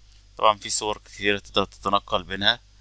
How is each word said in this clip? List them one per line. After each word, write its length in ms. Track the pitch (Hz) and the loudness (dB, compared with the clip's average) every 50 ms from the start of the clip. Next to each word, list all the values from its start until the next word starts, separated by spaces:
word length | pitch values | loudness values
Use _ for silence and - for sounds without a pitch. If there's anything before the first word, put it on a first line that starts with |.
| - - - - - - - | -20 -20 -20 -20 -20 -20 -6
طبعا 220 | - - 110 107 101 | 0 2 2 2 2
في 120 | - 110 | 0 0
صور 280 | - - 110 107 104 101 - | 0 0 0 0 -4 -4 -8
كتيرة 340 | - - - 101 101 101 98 | -18 -10 -4 0 0 0 0
تقدر 260 | - - - 104 98 | -2 -4 -2 -2 -2
تتنقل 580 | - - - - 98 101 101 - - - 95 87 | -2 -4 -8 -4 0 0 0 0 0 -4 -4 -4
بينها، 380 | 82 95 95 101 107 120 123 _ _ _ - | -6 -8 -2 0 0 0 0 _ _ _ -20